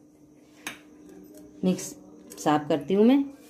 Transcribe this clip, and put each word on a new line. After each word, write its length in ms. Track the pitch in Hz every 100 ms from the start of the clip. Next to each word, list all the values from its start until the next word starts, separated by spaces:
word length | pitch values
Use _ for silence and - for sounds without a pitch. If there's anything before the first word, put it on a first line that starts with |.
| - - - - - - - - - - - - - - - -
मिक्स 300 | 185 180 - - - - - -
साफ़ 300 | 165 151 147
करती 260 | 160 143
हूँ 100 | 196 220
मैं 180 | 277 277 - -